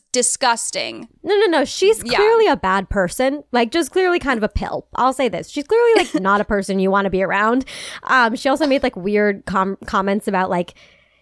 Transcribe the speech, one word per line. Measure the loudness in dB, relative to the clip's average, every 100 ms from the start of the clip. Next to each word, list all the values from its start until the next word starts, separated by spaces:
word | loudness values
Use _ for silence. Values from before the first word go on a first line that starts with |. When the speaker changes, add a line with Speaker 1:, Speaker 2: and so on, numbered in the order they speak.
| _
Speaker 1:
disgusting. | -2 -2 0 0 -2 -4 -8 -8 -10 -16 _
Speaker 2:
No, | -2 2
no, | 2
no. | 2
She's | 0 0 2 2
Speaker 1:
Yeah. | 0 0
Speaker 2:
clearly | 4 4 4
a | 2
bad | 0 -2 0
person. | 0 0 0 -2 -2 -2
Like, | -2 0
just | 0 -2
clearly | 0 2 0
kind | 0 -2
of |
a | -2
pill. | -2 -4 -6 -6
I'll | -2 0
say | 0 -2
this. | -4 -8
She's | -10 0
clearly, | 2 4 4
like, | 2
Speaker 1:
<laughs> | 0
Speaker 2:
not | 2 2
a |
person | 2 -2 -2 0
you | 2
wanna | 2 0
be | 0
around. | 0 2 2 0 -2 -10 -14 -12
Um, | 0 2 2 0
she | 0
also | 0 2
made, | 2
like, | 0 -4
weird | -2 2 2 0 -2
com-, | -2 -2 -4 -4
comments | -2 0 0 0
about, | -2 0
like, | -2 -4 -10 -20 _ _ _